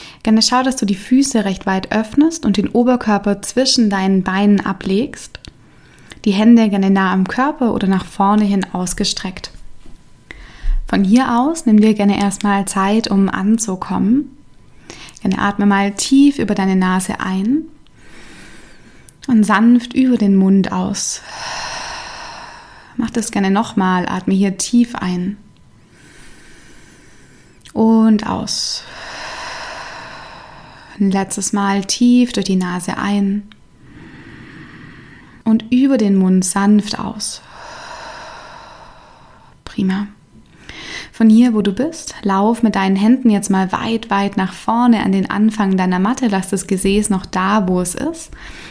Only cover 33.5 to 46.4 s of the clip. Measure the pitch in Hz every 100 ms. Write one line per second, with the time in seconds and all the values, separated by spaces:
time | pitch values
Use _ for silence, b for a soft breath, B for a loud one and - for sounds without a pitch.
33.5 | - _ _ B B B B B B B
34.5 | B B B B B B B B B 220
35.5 | 226 220 247 269 262 202 196 185 185 185
36.5 | 196 202 208 208 - - 214 - - B
37.5 | B B B B B B B B B B
38.5 | B B B B B B B B B B
39.5 | B - - 190 190 208 - _ - -
40.5 | B B B B B B - 226 220 247
41.5 | 214 196 190 311 - - - 196 190 208
42.5 | 233 220 196 190 196 220 262 240 202 202
43.5 | 190 185 - 226 226 - 196 202 196 185
44.5 | - - 233 247 226 190 196 185 202 220
45.5 | 214 190 190 185 180 202 254 247 190